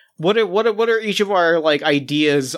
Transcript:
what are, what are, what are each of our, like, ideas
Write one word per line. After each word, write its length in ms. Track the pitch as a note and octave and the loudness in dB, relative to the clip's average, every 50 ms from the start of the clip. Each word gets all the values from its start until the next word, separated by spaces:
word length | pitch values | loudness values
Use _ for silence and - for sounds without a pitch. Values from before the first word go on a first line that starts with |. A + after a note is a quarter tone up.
| _ _ _ | _ _ _
what 200 | - D#3 F3+ G#3+ A#3 | -4 -2 0 0 0
are, 80 | A3 | 0
what 200 | F#3 F3+ G#3 A3 | 0 0 0 0
are, 60 | A#3 G3+ | 0 0
what 160 | G3+ A#3 A3+ | 0 0 0
are 120 | A3+ A3+ | 0 0
each 200 | A3 G#3+ F#3+ - | -2 -2 -2 -2
of 100 | G#3 G3 | -2 0
our, 280 | G3+ F#3 E3+ E3 E3+ E3+ | 0 2 2 2 2 2
like, 240 | D#3 D#3+ D3 D3 D3+ | 2 2 0 0 0
ideas 720 | D#3 D3 C#3+ C3+ B2+ D3 D3 D3+ D3+ C#3+ D3 C3 B2 C#3 | 0 0 0 0 -2 -2 0 2 2 2 0 0 -4 -8